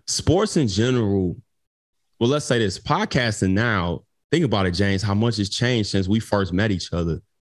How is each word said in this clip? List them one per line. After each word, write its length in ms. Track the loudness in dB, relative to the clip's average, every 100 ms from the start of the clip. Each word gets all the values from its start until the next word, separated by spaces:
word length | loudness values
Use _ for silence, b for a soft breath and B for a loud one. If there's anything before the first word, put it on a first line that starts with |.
| -8
sports 500 | -4 0 2 2 0
in 120 | 0
general, 680 | 0 0 2 0 0 0 -4 -14 _ _ _ _ _ _ -2
well, 120 | 0
let's 160 | 0 0
say 120 | 0
this, 200 | 0 -2
podcasting 720 | -2 0 0 0 0 0 0
now, 540 | 2 2 0 -2 -4 _ _ -2
think 120 | 0
about 200 | 2 2
it, 80 | 0
James, 300 | 0 0 0
how 120 | 0
much 220 | 0 0 0
has 140 | -4
changed 400 | -2 0 0 0
since 180 | -2 0
we 100 | 0
first 340 | 0 -2 0
met 160 | 0 0
each 220 | -2 -4
other. 260 | -4 -2 -4 -8 _